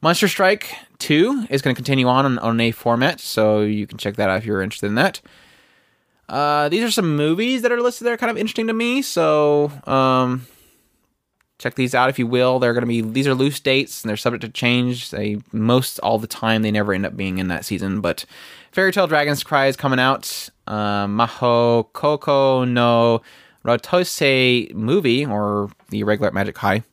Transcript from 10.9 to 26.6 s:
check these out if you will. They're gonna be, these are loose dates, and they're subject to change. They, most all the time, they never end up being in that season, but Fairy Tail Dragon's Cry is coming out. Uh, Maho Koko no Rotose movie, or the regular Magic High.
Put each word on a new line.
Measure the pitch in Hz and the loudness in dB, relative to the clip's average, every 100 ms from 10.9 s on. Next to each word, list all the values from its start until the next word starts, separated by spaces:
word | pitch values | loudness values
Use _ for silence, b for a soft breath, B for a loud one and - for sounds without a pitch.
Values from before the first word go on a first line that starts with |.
| b _ _ _ _ _ _ | b _ _ _ _ _ _
check | - - | -8 -2
these | 127 | 0
out | 131 131 | 2 2
if | 135 | 0
you | 117 | 0
will. | 123 127 127 | 2 2 2
They're | 123 | 2
gonna | 120 120 | 0 0
be, | 117 | -2
these | 110 113 139 | -2 -2 0
are | 131 | 2
loose | 139 139 | 0 -2
dates, | - 135 139 - | 0 0 0 -8
and | 113 | -6
they're | 104 | -2
subject | - 117 | -2 -4
to | 113 | -8
change. | - 123 123 123 123 - | -4 0 0 0 -4 -8
They, | - 104 104 - | -6 -6 -6 -8
most | 110 110 123 127 - | -4 2 2 0 -4
all | - 113 | -2 -2
the | 110 | -2
time, | - 113 110 | -6 0 0
they | 110 | 0
never | 107 104 | 0 0
end | 92 98 | -2 -4
up | - | -6
being | 95 92 | -6 -4
in | 92 | -4
that | 85 - | -6 -6
season, | 95 98 95 | -6 -4 -2
but | 87 82 - B B B B | -2 -4 -8 B B B B
Fairy | - 190 | 0 0
Tail | 190 180 | 2 2
Dragon's | 151 147 143 | 2 0 -2
Cry | - 147 139 | -2 0 2
is | 131 | 0
coming | 143 131 | -2 2
out. | 127 135 - - - _ - | 2 0 -4 -12 -12 _ -8
Uh, | 107 104 101 101 | -4 -2 -2 -2
Maho | 104 117 - 123 120 120 117 110 | 0 0 0 0 2 4 2 0
Koko | - 147 147 - 139 135 131 | -2 -2 -2 0 2 4 2
no | 127 120 120 117 117 113 B B B B - | 0 2 4 4 4 2 B B B B -2
Rotose | 120 - 180 180 - 143 131 127 123 107 | -2 2 0 0 0 2 4 4 4 0
movie, | 92 110 170 151 120 147 | -6 0 0 2 0 0
or | 104 104 104 101 - _ | -2 -2 -2 -4 -10 _
the | 104 | -4
regular | 104 107 104 | 0 0 0
Magic | 92 98 | -2 -4
High. | - | -2